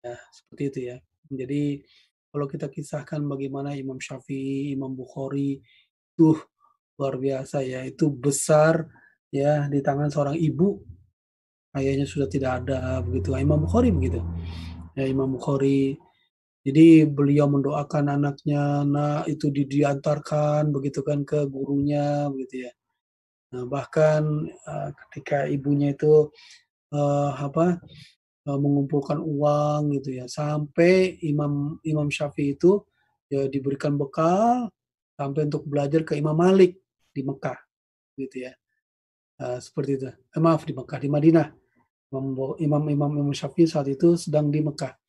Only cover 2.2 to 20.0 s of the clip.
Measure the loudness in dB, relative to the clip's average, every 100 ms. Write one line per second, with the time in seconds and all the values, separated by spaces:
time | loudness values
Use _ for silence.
2.2 | _ -8 -8 -8 -10 -10 -10 -12 -8 -6
3.2 | -6 -6 -8 -8 -8 -8 -10 -12 -12 -14
4.2 | -10 -8 -6 -6 -4 -6 -8 -10 -12 -10
5.2 | -6 -4 -4 -4 _ _ _ _ _ 4
6.2 | 4 4 -2 _ _ _ _ _ -4 -2
7.2 | -2 -4 -4 -6 -4 -6 -10 0 0 2
8.2 | -2 -2 4 6 6 4 -2 -12 _ _
9.2 | _ -2 2 2 0 0 0 0 -2 0
10.2 | -2 0 -2 2 0 0 -10 -20 _ _
11.2 | _ _ _ _ _ -4 -2 0 -2 -2
12.2 | -2 -2 -2 -4 -4 -4 -2 -4 -2 -4
13.2 | -2 0 2 2 2 2 4 2 0 -2
14.2 | -6 -8 -10 -12 -14 -14 -14 -6 -2 -2
15.2 | -2 -4 -2 0 2 2 0 -4 _ _
16.2 | _ _ _ _ 0 8 12 12 8 2
17.2 | 4 4 4 2 0 -4 -2 -2 0 0
18.2 | -2 -2 -2 0 0 0 0 0 0 -2
19.2 | -4 -2 -2 -2 -2 2 2 0